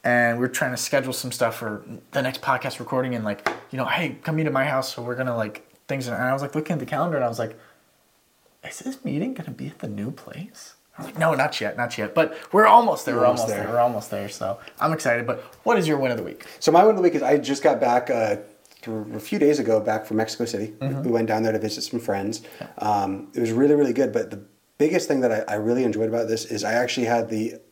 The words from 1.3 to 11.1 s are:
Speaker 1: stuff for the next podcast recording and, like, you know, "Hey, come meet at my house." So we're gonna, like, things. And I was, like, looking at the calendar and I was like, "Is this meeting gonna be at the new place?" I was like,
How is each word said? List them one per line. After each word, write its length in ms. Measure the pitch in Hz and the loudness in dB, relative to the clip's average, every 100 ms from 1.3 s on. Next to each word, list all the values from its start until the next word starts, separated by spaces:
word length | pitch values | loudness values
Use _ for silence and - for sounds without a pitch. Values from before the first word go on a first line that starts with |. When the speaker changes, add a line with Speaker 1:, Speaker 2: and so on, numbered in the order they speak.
Speaker 1:
stuff 240 | - 120 113 | -2 -2 -2
for 260 | 113 104 - 117 _ | -8 -8 -12 -18 _
the 100 | 139 | -4
next 180 | 131 - | -4 -4
podcast 360 | - 131 139 - | -2 -2 -2 -8
recording 360 | 120 131 127 120 | -4 -2 -2 -4
and, 80 | |
like, 240 | 107 104 - - - | -4 -4 -6 -8 -10
you 80 | 131 | -6
know, 80 | 123 | -4
"Hey, 320 | 180 160 113 | -2 -4 -4
come 140 | - 156 | -4 0
meet 100 | 156 | 0
at 60 | |
my 120 | 135 139 | 0 0
house." 280 | 135 131 | 0 -4
So 80 | - | -8
we're 120 | 120 123 | -8 -4
gonna, 180 | 127 117 | -4 -2
like, 300 | 107 - _ _ - | -4 -8 _ _ -8
things. 180 | 135 120 | -6 -4
And 80 | 117 | -2
I 160 | 127 | 0
was, 80 | 135 | -2
like, 120 | 143 | -2
looking 200 | 156 151 | -6 -4
at 40 | 160 | -4
the 80 | 123 | -2
calendar 300 | 143 170 147 | -2 -2 0
and 80 | |
I 40 | 120 | -2
was 100 | 117 | -2
like, 200 | 113 - - _ _ _ _ _ _ _ _ _ - | -6 -8 -20 _ _ _ _ _ _ _ _ _ -16
"Is 100 | - | -10
this 240 | 262 269 | -10 -8
meeting 300 | - 139 240 | -6 -4 -4
gonna 160 | 262 160 | -6 -10
be 180 | - 135 | -10 -12
at 100 | - | -10
the 100 | - | -10
new 220 | 101 110 | -6 -8
place?" 640 | - - - 196 - - _ _ - | -8 -14 -14 -14 -16 -20 _ _ -16
I 60 | |
was 40 | |
like, 120 | - | -12